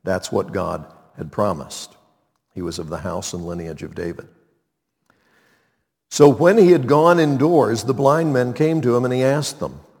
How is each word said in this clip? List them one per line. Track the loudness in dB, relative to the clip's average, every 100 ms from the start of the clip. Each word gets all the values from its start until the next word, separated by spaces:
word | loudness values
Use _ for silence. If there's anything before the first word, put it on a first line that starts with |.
That's | -4 -4 -2
what | -6 -4
God | -6 -6 -8 -12 _ _ -16
had | -12
promised. | -4 -4 -4 -10 -16 -18 _ _ _ _ _ _
He | -10
was | -10 -8
of | -10
the | -10
house | -8 -8 -8
and | -10
lineage | -8 -10 -10 -12
of | -14
David. | -10 -10 -10 -18 _ _ _ _ _ _ _ _ _ _ _ _ _ _ _ _ _ _
So | 6 6
when | 6 4 6
he | 6
had | 6 4
gone | 4 4 4
indoors, | 2 2 2 2 2 -2
the | -4
blind | 0 2 2 0
men | 0 -2
came | -2 -2 0
to | 0 0
him |
and | 0
he | 0
asked | 0 0 -4 -8
them | -10 -12 _ _